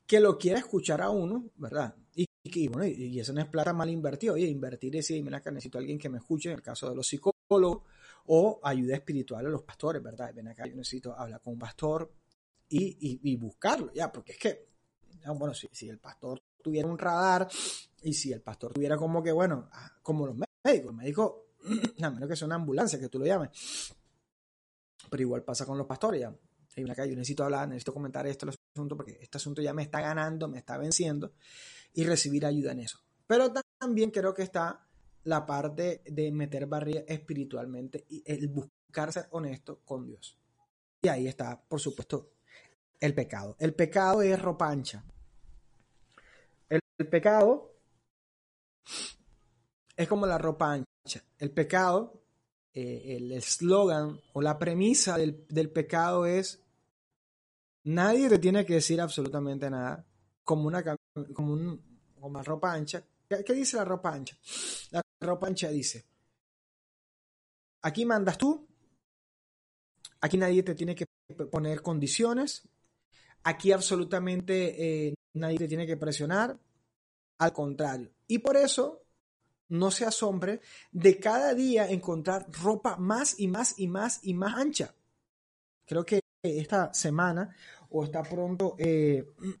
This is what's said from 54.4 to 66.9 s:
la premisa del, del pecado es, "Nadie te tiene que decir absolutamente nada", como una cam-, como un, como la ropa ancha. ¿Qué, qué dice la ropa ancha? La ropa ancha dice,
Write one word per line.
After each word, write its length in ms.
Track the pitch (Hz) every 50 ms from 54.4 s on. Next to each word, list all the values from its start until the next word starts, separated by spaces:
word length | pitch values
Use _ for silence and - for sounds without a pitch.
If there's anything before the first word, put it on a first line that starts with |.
la 160 | 143 151 151 147
premisa 600 | 165 170 170 175 190 220 254 285 - 196 175 160
del, 280 | 160 156 151 151 - -
del 200 | 156 156 160 151
pecado 560 | - 165 151 156 - 165 170 175 180 180 175
es, 380 | 170 180 190 190 - - - _ _ _ _ _ _ _ _ _ _ _ _ _ _ _ _ _ _ _ _ _ _ _ _ _
"Nadie 460 | 151 160 170 180 208 226 254 277 262
te 100 | 214 185
tiene 260 | 165 185 185 202 202
que 100 | 175 170
decir 260 | 160 143 - 165 165
absolutamente 680 | 170 160 - - 139 135 135 147 143 139 139 135 143 135
nada", 380 | 135 127 123 127 143 165 165 _ _ _ _ _ _ _ _
como 220 | - 160 156 151 151
una 140 | 165 180
cam-, 160 | 165 165 151 151 - _ _ 151 143 - 139
como 200 | - 151 147 147
un, 480 | 151 165 175 165 - - - - _ _ _ _ _
como 180 | 139 143 143 143
la 60 | 135
ropa 280 | 131 156 156 165 180
ancha. 320 | 170 156 151 147 - 175 - _ _ _ _ _
¿Qué, 160 | 202 196 202
qué 100 | 202 247
dice 220 | 269 269 254 -
la 80 | 233 202
ropa 300 | 180 185 180 180 175 156
ancha? 240 | 139 135 - - - _ - - - - - - - - -
La 100 | - 170 170 - _ _
ropa 280 | - 170 180 175 185 185
ancha 220 | 190 - 185 156
dice, 360 | 151 147 127 - - 117 - _ _ _ _ _ _ _ _ _ _ _ _ _ _ _ _ _